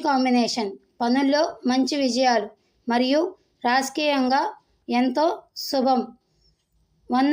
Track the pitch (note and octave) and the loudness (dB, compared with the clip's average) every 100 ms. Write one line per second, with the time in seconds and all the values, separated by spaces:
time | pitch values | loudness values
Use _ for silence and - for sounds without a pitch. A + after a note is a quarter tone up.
0 | D#4 C4+ C4 B3 A3+ - G3+ G3 _ - | 0 0 2 2 0 -2 -6 -8 _ -6
1 | A#3+ C4 C#4 D4 E4 - B3+ B3+ C4 D4 | 0 2 2 2 0 -2 -2 0 0 0
2 | C4 A#3 B3+ A3+ G#3 - _ _ - A#3+ | -2 2 2 2 -2 -12 _ _ -4 0
3 | B3+ D4 F4+ - _ _ A#3+ B3+ C4 - | 2 0 0 -6 _ _ 0 0 -2 -2
4 | D4+ C#4 B3+ C4+ F#4+ - _ _ - A#3+ | -2 0 0 0 -2 -8 _ _ -4 0
5 | B3+ C4+ D#4+ A4 - - - C4+ B3+ B3+ | 0 2 0 -2 -12 -14 -6 -2 2 0
6 | - - _ _ _ _ _ _ _ _ | -2 -12 _ _ _ _ _ _ _ _
7 | - B3 C#4 | -4 0 2